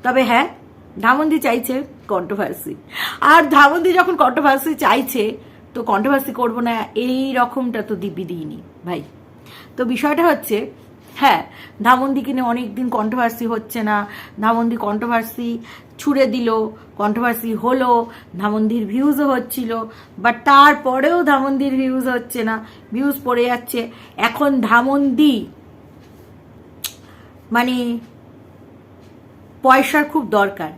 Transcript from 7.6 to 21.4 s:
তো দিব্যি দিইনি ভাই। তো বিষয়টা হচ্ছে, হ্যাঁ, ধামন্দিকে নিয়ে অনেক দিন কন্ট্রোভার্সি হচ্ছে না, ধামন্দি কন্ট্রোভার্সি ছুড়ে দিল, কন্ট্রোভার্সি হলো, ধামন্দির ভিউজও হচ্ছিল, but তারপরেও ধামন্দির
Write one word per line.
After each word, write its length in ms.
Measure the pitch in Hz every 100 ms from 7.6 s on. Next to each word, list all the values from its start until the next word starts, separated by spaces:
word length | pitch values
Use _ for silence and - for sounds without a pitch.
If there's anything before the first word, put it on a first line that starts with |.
| 247 226 214
তো 40 | 196
দিব্যি 220 | 196 160 170
দিইনি 280 | 170 151 151 - - 175
ভাই। 140 | 165 143 - - - - - - -
তো 60 | 247
বিষয়টা 300 | 247 294 302 339
হচ্ছে, 280 | 285 - 214 254 - - - - -
হ্যাঁ, 200 | 277 165 - - - - 220
ধামন্দিকে 440 | 254 269 269 247 254
নিয়ে 120 | 247
অনেক 140 | 233 240 202
দিন 100 | 254 220
কন্ট্রোভার্সি 480 | 214 254 233 233 226
হচ্ছে 260 | 226 226 233 214
না, 80 | 208 208 - - -
ধামন্দি 340 | 214 226 233 226 208
কন্ট্রোভার্সি 640 | 208 233 233 226 - 233 233 - - - -
ছুড়ে 260 | - 277 262 240
দিল, 140 | 233 220 220 - - -
কন্ট্রোভার্সি 500 | 208 214 240 233 233 214
হলো, 280 | 226 262 254 233 233 - - 175
ধামন্দির 420 | 208 214 214 233 202
ভিউজও 360 | 233 285 277 285
হচ্ছিল, 380 | 247 247 - 226 226 220 - - -
but 120 | 220 233 285
তারপরেও 680 | 277 285 294 262 262 294 349 294
ধামন্দির 420 | 277